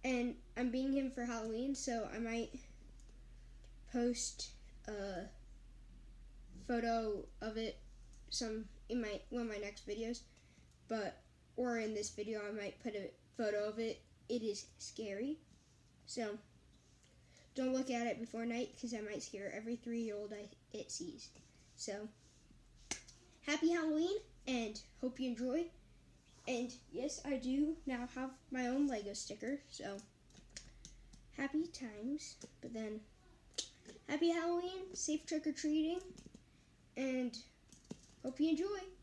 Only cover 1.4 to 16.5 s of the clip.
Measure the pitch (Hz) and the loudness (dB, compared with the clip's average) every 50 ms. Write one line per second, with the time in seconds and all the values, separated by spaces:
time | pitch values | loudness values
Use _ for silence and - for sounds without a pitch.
1.4 | 220 226 220 226 254 277 277 - - - 240 226 214 - - 214 233 226 226 233 | 0 0 0 2 2 2 2 2 2 2 2 2 0 0 -2 -2 0 0 2 0
2.4 | 226 - - 254 - - - - - - - - - - - - - - - - | 0 0 -4 -10 -12 -12 -16 -16 -16 -16 -16 -16 -16 -16 -16 -16 -16 -16 -16 -16
3.4 | - - - - - - - - - - - 247 240 247 240 240 - - - - | -16 -16 -16 -16 -16 -16 -16 -16 -14 -2 2 4 4 4 4 2 -2 -4 -4 -6
4.4 | - - - - - - - - - - 214 208 196 202 190 175 - 190 - - | -8 -8 -8 -14 -16 -16 -18 -12 -8 -6 -4 -4 -2 -2 -2 -4 -4 -6 -10 -14
5.4 | - - - - - - - - - - - - - - - - - - - - | -16 -16 -16 -16 -16 -18 -18 -18 -18 -16 -16 -16 -16 -16 -16 -16 -16 -16 -16 -16
6.4 | - - - 185 - - 247 233 226 233 233 226 220 214 208 196 - - - - | -16 -14 -14 -12 -2 0 2 2 4 4 2 4 2 2 0 -2 -4 -8 -10 -6
7.4 | - 220 214 226 226 214 - - - - - - - - - - - - - - | -6 -4 -2 -2 -2 -2 -4 -6 -12 -16 -16 -16 -16 -16 -16 -16 -12 -6 -4 -2
8.4 | 247 226 220 220 220 208 - - - - 233 247 226 214 208 - - - - 240 | 0 0 0 -2 -4 -6 -12 -16 -6 0 0 2 2 2 0 -2 -4 -4 -2 0
9.4 | 233 226 214 208 208 202 208 - - - 208 214 226 226 240 - - - - - | 0 0 0 -2 -4 -4 -6 -8 -4 -4 -2 0 0 -2 -2 -4 -6 -16 -20 -20
10.4 | - - - - - - - - - - 220 220 208 185 - - - - - - | -20 -20 -20 -20 -20 -20 -20 -20 -4 -2 -2 0 0 -2 -4 -6 -16 -20 -20 -20
11.4 | - - - - 247 247 240 226 220 214 220 202 208 - - - 208 208 220 214 | -20 -10 0 2 2 4 4 2 2 2 0 0 -2 -2 -2 -2 -2 0 0 0
12.4 | 208 208 208 214 202 196 - - - 240 208 202 196 - - - - - - - | 0 -2 -2 -2 -2 -4 -6 -4 -4 -4 -2 -2 -4 -4 -8 -12 -20 -16 -2 2
13.4 | 233 208 208 208 208 214 214 226 226 226 - - - - - - - - 233 240 | 2 4 4 4 2 2 0 0 0 0 -2 -4 -8 -20 -20 -20 -2 0 0 2
14.4 | 220 220 202 202 - - - - - - - - 220 208 196 196 233 277 311 311 | 2 2 0 0 -4 -10 -12 -12 -12 -10 -6 -4 -4 -2 -2 -2 0 0 -2 -4
15.4 | - - - - - - - - - - - - - - - - 233 208 208 214 | -6 -20 -20 -20 -20 -20 -20 -20 -20 -20 -20 -20 -14 -8 -2 -2 0 0 -2 -4
16.4 | - - | -8 -14